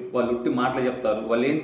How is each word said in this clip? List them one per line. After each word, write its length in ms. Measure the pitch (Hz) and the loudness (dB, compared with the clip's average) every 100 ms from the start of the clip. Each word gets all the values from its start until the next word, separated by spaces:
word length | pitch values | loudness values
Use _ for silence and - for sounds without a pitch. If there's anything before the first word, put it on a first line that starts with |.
| - | -2
వాళ్ళు 180 | 123 117 | -2 0
ఉట్టి 180 | 120 120 | 0 0
మాటలు 360 | 123 127 131 127 | 0 0 0 0
చెప్తారు, 340 | 120 110 107 113 | 0 0 0 0
వాళ్ళు 200 | 117 131 | 0 2
ఏం 100 | 156 | 0